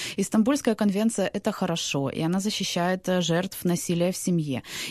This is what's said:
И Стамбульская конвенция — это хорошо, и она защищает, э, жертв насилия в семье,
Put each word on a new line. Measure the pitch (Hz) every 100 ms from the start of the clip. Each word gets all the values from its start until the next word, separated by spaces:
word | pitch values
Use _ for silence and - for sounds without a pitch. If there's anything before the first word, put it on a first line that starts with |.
| - -
И |
Стамбульская | 196 220 220 285 - 214
конвенция — | 208 190 226 - 185
это | 202 214
хорошо, | 202 180 170 - 143 135
и | -
она | 160 185
защищает, | 202 - 196 180 175 185 180
э, | 180
жертв | 160 165 190 - 175
насилия | 170 - 170 175
в | 185
семье, | - 170 147 123 - - -